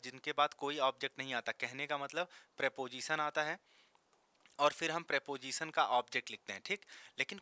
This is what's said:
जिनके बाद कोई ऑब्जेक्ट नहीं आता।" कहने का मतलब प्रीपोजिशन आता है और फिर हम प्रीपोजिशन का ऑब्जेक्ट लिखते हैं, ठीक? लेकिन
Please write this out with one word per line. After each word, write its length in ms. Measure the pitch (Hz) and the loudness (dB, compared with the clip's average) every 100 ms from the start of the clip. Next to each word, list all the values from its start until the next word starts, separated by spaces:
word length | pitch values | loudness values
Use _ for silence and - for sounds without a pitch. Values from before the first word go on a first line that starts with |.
जिनके 280 | 127 131 147 | -6 -8 -2
बाद 220 | 147 147 | 2 2
कोई 240 | - 143 147 | 2 -4 2
ऑब्जेक्ट 400 | 135 - 139 - | 2 2 -4 -4
नहीं 140 | 135 | -4
आता।" 180 | 120 113 | -2 -2
कहने 360 | - 120 135 147 | -4 -4 -4 -4
का 100 | 143 | -4
मतलब 300 | 139 151 180 - - - | -2 -4 -4 -8 -16 0
प्रीपोजिशन 640 | 135 - 127 127 - 156 | 0 0 -6 -4 -2 0
आता 240 | 151 156 | 2 0
है 140 | 151 180 _ _ _ _ _ _ _ _ - - | 0 -4 _ _ _ _ _ _ _ _ -10 4
और 140 | 147 | 4
फिर 180 | - 165 | 4 -2
हम 120 | 165 | -2
प्रीपोजिशन 640 | 165 143 - 135 131 - 160 | 0 0 0 -6 -4 -4 0
का 160 | 165 117 123 | 2 4 4
ऑब्जेक्ट 340 | - 127 - | 2 -2 -4
लिखते 220 | 107 - | -8 -8
हैं, 80 | 95 - | -8 -4
ठीक? 200 | 202 - - - - | -6 -8 -20 -8 -6
लेकिन 200 | 139 202 | -4 -6